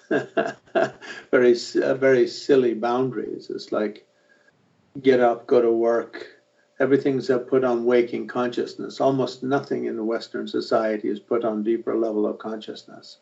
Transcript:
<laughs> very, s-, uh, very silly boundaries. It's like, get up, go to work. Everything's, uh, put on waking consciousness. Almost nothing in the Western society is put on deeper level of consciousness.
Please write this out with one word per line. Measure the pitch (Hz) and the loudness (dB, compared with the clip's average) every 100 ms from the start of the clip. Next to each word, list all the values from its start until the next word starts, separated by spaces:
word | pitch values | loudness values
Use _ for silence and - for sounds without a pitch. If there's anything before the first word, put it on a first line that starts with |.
<laughs> | _ 147 - - - - _ - - - - - - | _ -4 -2 -4 -6 -8 _ -2 -2 -4 -16 -18 0
very, | 135 123 | 4 6
s-, | 117 - 120 | 4 2 -2
uh, | 139 | 0
very | 135 135 131 113 | 2 4 4 2
silly | - - 135 120 | 0 2 4 4
boundaries. | 107 120 120 131 - - - - | 0 -2 -2 -2 -4 -8 -10 -10
It's | - - | -12 -6
like, | - 107 104 _ _ _ _ _ _ _ _ _ - | -4 -4 -6 _ _ _ _ _ _ _ _ _ 0
get | 131 123 | 4 6
up, | 120 117 - | 4 2 2
go | 123 | 4
to | 117 | 4
work. | 113 117 117 107 - - - _ _ _ - | 4 2 0 -2 -10 -18 -20 _ _ _ -4
Everything's, | 131 135 143 131 113 | 2 2 2 -2 0
uh, | 123 | -2
put | - 131 | 0 0
on | 131 120 | 2 0
waking | 117 123 120 113 110 | 2 2 2 -2 -6
consciousness. | 127 123 120 113 - - - | -4 -4 -4 -6 -8 -12 -2
Almost | 135 135 123 - | 0 0 -2 -4
nothing | 127 139 - 123 | -4 -4 -2 -4
in | 120 113 | -4 -4
the | |
Western | 110 113 - 117 110 | -4 -4 -6 -10 -6
society | 123 120 120 110 107 117 | -6 0 0 0 -2 -4
is | 107 | -6
put | - 117 | -2 -2
on | 110 107 | 0 -2
deeper | 104 117 117 113 | -2 -2 -2 -2
level | 113 107 107 | -2 0 -2
of | 107 | -4
consciousness. | 110 110 - - - - - - | -8 -10 -12 -16 -18 -20 -20 -20